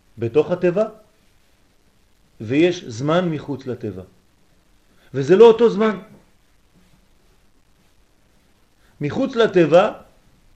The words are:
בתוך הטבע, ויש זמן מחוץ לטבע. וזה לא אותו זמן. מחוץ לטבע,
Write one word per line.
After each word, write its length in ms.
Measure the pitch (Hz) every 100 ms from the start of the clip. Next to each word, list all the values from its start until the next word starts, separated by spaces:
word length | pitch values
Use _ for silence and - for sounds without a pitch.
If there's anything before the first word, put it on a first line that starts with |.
| _ -
בתוך 340 | 113 147 156
הטבע, 340 | 175 180 175 220 - _ _ _ _ _ _ _ _ _ _ _ _ _ -
ויש 420 | 110 143 180 175
זמן 460 | - 110 143 170 175
מחוץ 380 | 147 - 135 127
לטבע. 360 | 117 110 92 90 _ _ _ _ _ _ _ _ _ _
וזה 220 | 135 135 196
לא 100 | 233
אותו 240 | 220 233
זמן. 300 | 185 220 185 - - _ _ _ _ _ _ _ _ _ _ _ _ _ _ _ _ _ _ _ _ _ _ _ _ _ _ _ -
מחוץ 340 | 147 220 269 226
לטבע, 560 | 214 180 151 170 214 - - _ _ _ _